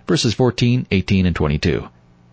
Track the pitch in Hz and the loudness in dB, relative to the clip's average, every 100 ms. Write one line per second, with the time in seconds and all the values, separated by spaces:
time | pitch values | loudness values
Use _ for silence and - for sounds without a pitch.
0 | - 165 120 101 127 - 120 123 - 98 | -4 0 0 0 0 2 0 0 0 -2
1 | - 98 90 87 76 73 82 60 - _ | 0 2 2 0 0 0 0 -2 -6 _
2 | _ _ _ | _ _ _